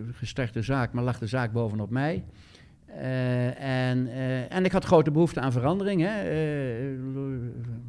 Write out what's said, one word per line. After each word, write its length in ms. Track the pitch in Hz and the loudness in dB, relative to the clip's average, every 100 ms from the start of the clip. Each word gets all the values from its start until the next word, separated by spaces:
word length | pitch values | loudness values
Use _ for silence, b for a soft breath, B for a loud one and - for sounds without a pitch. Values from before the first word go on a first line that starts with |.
| 113 | -8
gestarte 500 | 123 117 - 120 117 | -8 -6 -4 -4 -2
zaak, 320 | 107 135 117 | 0 0 0
maar 100 | 123 | 0
lag 160 | 123 113 | -2 -2
de 80 | 107 | -2
zaak 240 | 127 120 | -2 0
bovenop 380 | 117 113 107 104 | 0 0 -2 -2
mij. 340 | 127 147 190 - b b b b b - | 0 0 -2 -6 b b b b b -18
Eh, 1040 | - 131 127 127 123 123 131 139 131 127 | -10 -4 -2 0 2 0 -2 -2 0 2
en, 180 | 127 127 | 2 0
eh, 460 | 127 131 127 123 - | -2 -2 -2 -2 0
en 100 | 226 | 2
ik 60 | |
had 140 | 185 - | 2 6
grote 260 | 175 156 | 6 8
behoefte 280 | 151 170 - | 4 4 2
aan 120 | 131 | 0
verandering, 500 | 123 131 190 196 190 | 2 2 2 0 2
hè. 180 | 180 214 | 2 0
Eh, 680 | - 156 156 147 131 117 135 131 131 135 139 131 123 120 120 117 | -2 0 0 -2 -2 -4 -4 -6 -6 -6 -4 -4 -6 -8 -8 -8